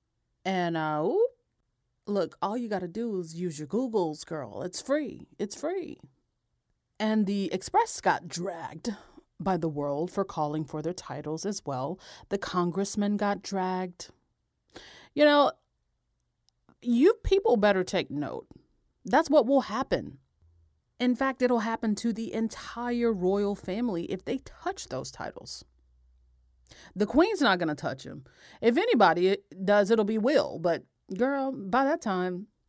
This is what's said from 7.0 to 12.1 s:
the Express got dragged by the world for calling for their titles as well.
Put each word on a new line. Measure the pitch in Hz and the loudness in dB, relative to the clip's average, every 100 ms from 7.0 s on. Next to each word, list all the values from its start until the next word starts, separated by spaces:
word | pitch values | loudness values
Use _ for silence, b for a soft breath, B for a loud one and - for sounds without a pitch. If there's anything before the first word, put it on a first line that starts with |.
| 214 220 196 | 0 2 2
the | 202 190 | 0 -2
Express | 185 - 403 453 - | -4 0 0 0 0
got | 190 147 170 | 0 0 -2
dragged | 170 185 170 - - 240 202 B B _ - | -8 -6 -8 -12 -8 -8 -8 B B _ -6
by | 190 175 | -2 0
the | 160 | 0
world | 143 143 143 180 | -2 -2 -2 -2
for | 202 | -4
calling | 190 165 147 156 | -4 -2 -2 -2
for | 147 151 | -6 -6
their | 156 | -6
titles | 180 - 135 147 160 202 | -8 -10 -10 -6 -6 -6
as | 196 - | -6 -6
well. | 127 139 185 B | -6 -6 -8 B